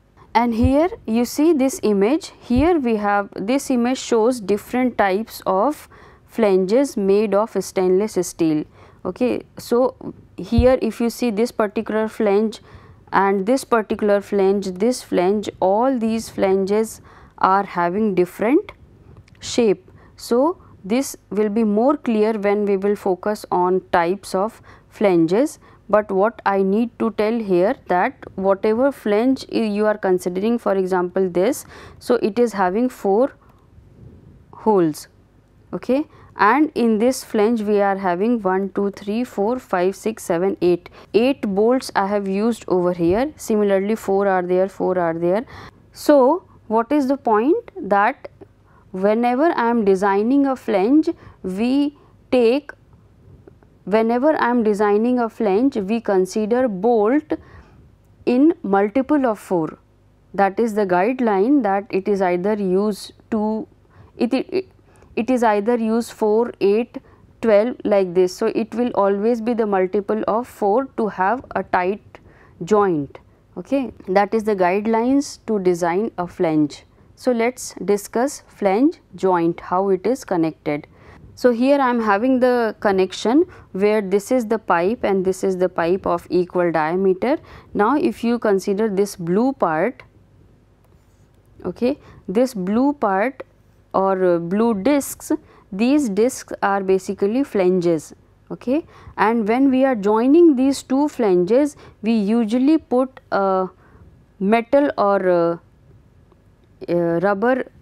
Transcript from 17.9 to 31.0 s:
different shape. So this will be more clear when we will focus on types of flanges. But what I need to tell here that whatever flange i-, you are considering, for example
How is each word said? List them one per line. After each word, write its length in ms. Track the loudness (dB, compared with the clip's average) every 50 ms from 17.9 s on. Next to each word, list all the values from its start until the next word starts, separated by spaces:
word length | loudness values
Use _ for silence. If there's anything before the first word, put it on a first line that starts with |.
| 0 0 -2 0 2
different 560 | 0 0 -2 -2 -4 -2 2 2 0 0 -2 -16 -20 -20 -20 -20 -20 -20 -20 -20 -20 -20 _ -20 -16
shape. 520 | -12 -6 -2 0 2 2 2 0 _ -20 -20 -20 -20 -20 -20
So 420 | -16 -4 -2 0 2 2 0 -2 -4 -12 -20 -20 -16 -6
this 320 | -4 -2 -2 -2 -4 -10 -16 _ -8
will 200 | -2 -2 -2 0
be 140 | 0 0 0
more 340 | 2 2 2 2 2 0
clear 360 | 0 -2 -2 0 2 2 0 0
when 320 | 0 0 0 0 0 0
we 120 | 0 0
will 180 | 0 0 -2 -2
focus 500 | -2 -2 -4 -4 -2 -2 -6 -6 -6 -6 -4
on 300 | -2 0 0 0 0 -2 -2 0
types 420 | 0 0 0 0 -2 -6 -8 -6 -4
of 260 | -4 -4 -4 -6 -12 -20 -20 -20 -20 _ _
flanges. 720 | -6 0 0 2 4 4 2 2 2 0 0 -2 -4 -12 -20 -20 -20 -18 _
But 240 | -2 -2 -2 0 0
what 300 | -2 0 0 0 -2 -4 -4
I 160 | -2 -2 0 0
need 340 | 0 0 0 -2 -4 _
to 140 | -4 -4 -4
tell 260 | -2 -2 -2 -2 -2
here 380 | -4 -2 0 0 2 2 0 -2 -4 -4 -2
that 260 | -2 0 0 -2 -4 -8 -20 -16 -10
whatever 580 | -4 0 0 0 0 0 -2 0 2 0 -2
flange 540 | -2 -4 -4 -2 0 0 2 0 0 -2 -4 -6 -4
i-, 40 |
you 280 | -4 -2 -2 -2 0 0
are 140 | 0 0 0
considering, 580 | 0 0 0 0 -2 -4 -6 -2 -2 -2 -2
for 160 | -2 -2 -2 -2
example 560 | 0 0 0 0 -2